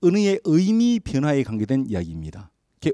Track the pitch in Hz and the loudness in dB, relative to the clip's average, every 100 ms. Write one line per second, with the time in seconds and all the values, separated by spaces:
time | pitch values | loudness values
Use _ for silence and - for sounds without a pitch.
0 | 180 202 202 196 - 156 185 226 240 233 | 2 2 2 0 2 2 4 2 2 0
1 | - 135 147 139 123 110 107 135 131 92 | -2 -2 0 0 -2 -4 -2 -2 -2 -4
2 | 82 80 78 95 98 _ _ _ 160 | -4 -8 -12 -14 -18 _ _ _ -4